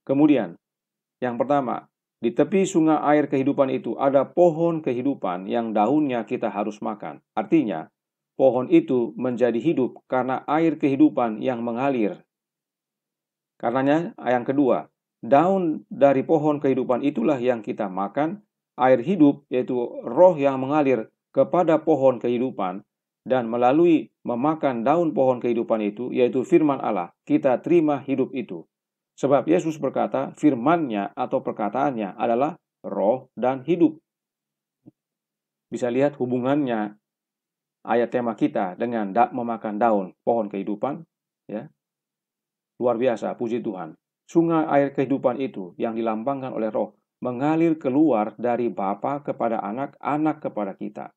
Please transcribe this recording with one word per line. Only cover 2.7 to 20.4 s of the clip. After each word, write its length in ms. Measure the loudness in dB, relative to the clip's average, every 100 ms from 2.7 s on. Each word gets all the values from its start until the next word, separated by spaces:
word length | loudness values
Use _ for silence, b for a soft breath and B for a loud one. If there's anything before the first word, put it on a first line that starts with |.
| 2 2 2
air 240 | 4 2 2
kehidupan 480 | 0 0 0 0
itu 240 | 0 -4 -2
ada 320 | 2 2 2
pohon 560 | 4 4 4 -2 0 -4
kehidupan 640 | -2 -2 -2 -4 -6 -4
yang 240 | -4 0
daunnya 480 | 2 2 2 2 -2
kita 320 | -4 -4 -4
harus 240 | -4 -6 -6
makan. 400 | -8 -8 -12 -16 _
Artinya, 560 | -8 0 0 2 -4 -8 _ _ _ _ 2
pohon 320 | 4 4 4
itu 480 | 2 4 0 -2 -4
menjadi 400 | -6 0 0 2
hidup 480 | -2 0 -2 -4 _
karena 400 | -4 -2 -4 -2
air 320 | 0 0 0
kehidupan 640 | -2 4 2 4 -2 -2
yang 240 | -4 -4 -4
mengalir. 560 | -2 -2 0 -2 -2 _ _ _ _ _ _ _ _ _ _ _ _ _ _
Karenanya, 560 | -4 0 2 0 -2 -6
yang 240 | -2 -2 0
kedua, 400 | 0 2 0 -4 _ _ _
daun 600 | 2 4 4 2 -2 -4 -10
dari 320 | 2 4 4
pohon 400 | 2 2 2 0
kehidupan 400 | 0 0 0 -2
itulah 400 | -2 -2 -2 0
yang 240 | 0 -2 -4
kita 240 | -6 -6
makan, 560 | -4 -4 -2 -4 -4 _ _ _ 0
air 240 | 4 4
hidup, 400 | 2 4 4 4 _
yaitu 280 | -4 -2 -4 -4 -8 -6
roh 320 | 6 6
yang 240 | 6